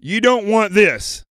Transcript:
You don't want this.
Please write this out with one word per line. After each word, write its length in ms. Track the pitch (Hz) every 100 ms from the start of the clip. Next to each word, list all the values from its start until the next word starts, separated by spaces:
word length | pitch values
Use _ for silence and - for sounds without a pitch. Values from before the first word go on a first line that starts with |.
You 220 | - 220
don't 260 | 247 247 202
want 260 | 220 214
this. 520 | 185 202 117 - - -